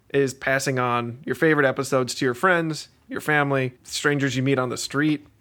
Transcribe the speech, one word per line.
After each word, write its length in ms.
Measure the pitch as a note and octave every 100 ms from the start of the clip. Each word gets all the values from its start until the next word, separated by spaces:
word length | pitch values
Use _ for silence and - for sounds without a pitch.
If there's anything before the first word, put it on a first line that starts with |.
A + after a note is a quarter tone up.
| -
is 200 | C#3 C3+
passing 460 | C3 C3+ C3+ C#3+ B2+
on 400 | B2 A#2+ A#2+ A#2+ -
your 100 | C3
favorite 300 | D#3+ D3 C3+
episodes 480 | B2+ C3 C3+ A#2+ -
to 100 | C3
your 80 |
friends, 560 | A#2+ F#3+ E3+ D#3+ D3 - _ -
your 140 | C4
family, 520 | - D3+ C#3 C3+ B2+ -
strangers 520 | - - D3 C#3+ C#3 B2+
you 60 |
meet 140 | C3 C3
on 100 | B2+
the 80 | A2
street, 500 | - C#3 D3+ D3 - _